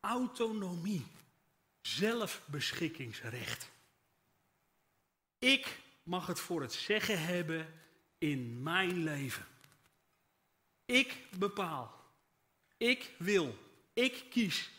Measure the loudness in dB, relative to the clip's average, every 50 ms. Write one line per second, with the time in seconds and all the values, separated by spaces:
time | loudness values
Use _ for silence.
0 | -2 0 0 0 0 -2 0 0 0 0 0 -2 -2 -2 -4 -4 -2 -2 -2 -2
1 | -2 -4 -12 -20 -20 _ _ _ _ _ _ _ _ _ _ _ _ -4 0 2
2 | 2 2 2 2 -2 -2 -4 -8 -10 -8 -6 -2 -2 -2 -2 -2 -2 -2 -2 -4
3 | -10 -8 -8 -10 -10 -8 -8 -6 -6 -6 -6 -8 -8 -16 -16 -20 _ _ _ _
4 | _ _ _ _ _ _ _ _ _ _ _ _ _ _ _ _ _ _ _ _
5 | _ _ _ _ _ _ _ _ 6 6 6 6 4 -2 -10 -10 -16 -20 -20 _
6 | _ -4 -4 -4 -2 -2 -4 -4 -4 -2 -2 -2 -2 -2 -4 -6 0 2 2 2
7 | 2 2 0 0 0 0 0 0 0 -2 -2 -4 -4 -8 -12 -20 -20 -20 _ _
8 | _ _ _ _ 0 0 0 0 -2 -4 -6 -6 -4 0 2 2 2 2 2 0
9 | 0 0 -2 -2 -4 -4 -4 -6 -10 -12 -18 -20 -20 -20 -20 _ _ _ _ _
10 | _ _ _ _ _ _ _ _ _ _ _ _ _ _ _ _ _ _ 6 6
11 | 6 6 0 -12 -14 -14 -2 0 0 0 0 0 -2 -2 -2 -6 -6 -8 -12 -20
12 | -20 -20 _ _ _ _ _ _ _ _ _ _ _ _ _ _ 2 2 2 2
13 | 0 -14 -12 -6 0 4 4 4 4 2 -2 -8 -14 -20 -20 -20 _ _ _ 2
14 | 2 2 2 -4 -14 -2 2 2 2 4 2 -2 -4 -4 -10